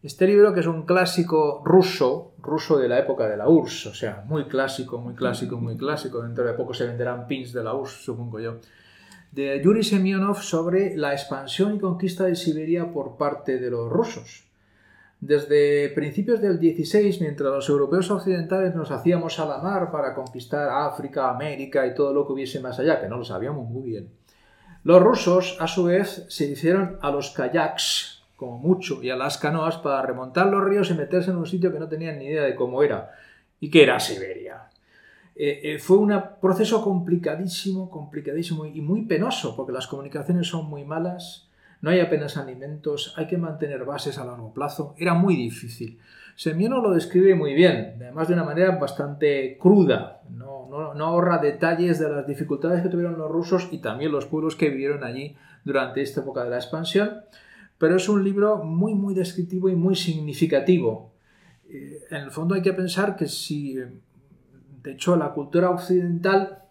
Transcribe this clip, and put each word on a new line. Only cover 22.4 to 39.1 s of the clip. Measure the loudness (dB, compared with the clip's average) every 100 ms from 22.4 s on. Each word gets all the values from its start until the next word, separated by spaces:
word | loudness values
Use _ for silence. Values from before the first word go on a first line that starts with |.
| -6 -6
más | -8 -2
allá, | 2 2
que | -2
no | -8
lo |
sabíamos | -8 -6 -6 -6 -8
muy | -8
bien, | -8 -10 -12 _ _ _ _ _ _ -10
los | 8 10
rusos, | 10 4 4 4 2 -4
a | -4
su | 0
vez, | 2 2 0 -6 -14
se | -4 -4
hicieron | 0 2 2 0 -4
a | -4
los | -4 -4
kayaks, | -4 -2 0 -2 -2 -2 -2 -6 -16 _ _
como | -12 -6
mucho, | 2 2 0 -6
y | -4
a | -4
las | -4 -2
canoas | -2 0 -2 -2
para | -2 -2
remontar | -2 -6 -4 2 2
los | 4
ríos | 2 2 2
y |
meterse | 0 0 0 0
en | -2
un | -2
sitio | 0 -2
que | -2
no | -6
tenían | -8 -8 -8
ni | -6
idea | -2
de | -2
cómo | 0 -2 2
era, | 2 2 -6 -18 -20 -20 _ _
y | 4
que | 8
era | 8 6
Siberia. | -2 -6 -8 -10 -12 -16 -20 _ _ _ _ _ _
Eh, | -4 -4 -2 -6
eh, | -6
fue | 4 6
un | 6 2 -2 -2
proceso | 0 2 2 2
complicadísimo, | 2 -2 0 0 0 -4 -6 -6 -6 -6 -6
complicadísimo | -12 -12 -10 -8 -6 -4 -6
y | -8 -8
muy | -2 -2
penoso, | 0